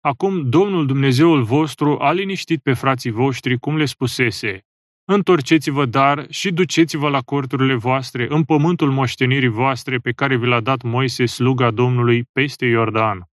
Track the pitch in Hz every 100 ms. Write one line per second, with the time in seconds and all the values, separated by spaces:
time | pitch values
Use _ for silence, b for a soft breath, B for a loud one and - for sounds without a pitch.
0 | 147 131 196 190 135 143 202 185 143 135
1 | 135 127 165 156 110 139 156 - 147 143
2 | 139 175 196 190 - 165 - 127 135 127
3 | 123 107 131 123 - 127 - 156 151 -
4 | 123 - 123 - 110 95 _ _ _ _
5 | - 202 190 175 131 160 143 139 139 135
6 | 139 143 135 - 196 175 180 - 165 156
7 | 147 139 127 143 135 135 131 127 117 131
8 | 127 127 120 151 156 156 156 175 151 135
9 | 127 - 127 135 131 107 135 127 - 127
10 | 123 120 139 127 123 120 110 131 120 120
11 | 131 - 120 - 123 127 123 110 123 123
12 | 120 117 120 - 143 - 127 113 110 110
13 | 110 95 87